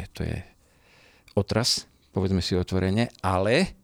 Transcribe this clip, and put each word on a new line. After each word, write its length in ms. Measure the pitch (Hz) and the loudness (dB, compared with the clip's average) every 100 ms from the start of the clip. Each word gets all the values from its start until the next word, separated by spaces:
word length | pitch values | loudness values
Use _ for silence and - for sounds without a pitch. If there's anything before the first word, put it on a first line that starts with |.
| 80 | -6
to 100 | - | -6
je 140 | 80 80 - _ _ _ _ _ - _ _ | -6 -6 -10 _ _ _ _ _ -20 _ _
otras, 500 | - 98 107 120 - - _ _ | -4 0 0 0 -2 -4 _ _
povedzme 280 | - 92 95 | -2 0 0
si 140 | - | 0
otvorene, 540 | 90 90 95 92 101 120 - | -2 0 0 0 0 -2 -4
ale 640 | 92 92 98 131 190 - | -2 0 2 2 0 -4